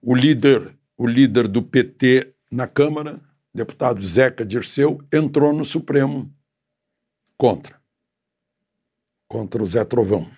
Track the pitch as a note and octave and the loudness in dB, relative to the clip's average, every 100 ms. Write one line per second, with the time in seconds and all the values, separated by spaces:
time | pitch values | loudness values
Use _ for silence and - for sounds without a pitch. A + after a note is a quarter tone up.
0 | A#2+ B2 C3 C#3 C#3+ B2 - _ _ _ | 0 2 2 4 4 2 0 _ _ _
1 | A#2 A#2+ C3+ A2 A2+ G#2 - C3 A#2 _ | -2 2 4 4 0 -2 0 0 0 _
2 | C3 B2+ B2+ _ _ A#2+ B2 - D3 D3+ | 2 2 0 _ _ -8 -6 0 0 0
3 | D3+ - _ _ _ - A2+ - C3 A2 | -8 -14 _ _ _ -10 -10 -4 -2 -2
4 | F#2+ F2 C3 B2 A2 A2+ - - D3 D3 | -2 2 2 0 -6 -6 -6 -2 -2 -2
5 | - D#3 D3+ D3 D3 D3+ C#3+ D#3+ - C#3+ | -2 -2 0 2 2 0 -4 -6 -2 0
6 | C3+ C#3+ A2 _ _ _ _ _ _ _ | 0 -4 -12 _ _ _ _ _ _ _
7 | _ _ _ _ B2+ F2+ - _ _ _ | _ _ _ _ 0 0 -8 _ _ _
8 | _ _ _ _ _ _ _ _ _ _ | _ _ _ _ _ _ _ _ _ _
9 | _ _ _ A2+ G2+ A2+ G2+ G#2 G#2+ A#2+ | _ _ _ -10 -8 -6 -2 -2 0 0
10 | G2+ G2+ E2 | 0 0 -2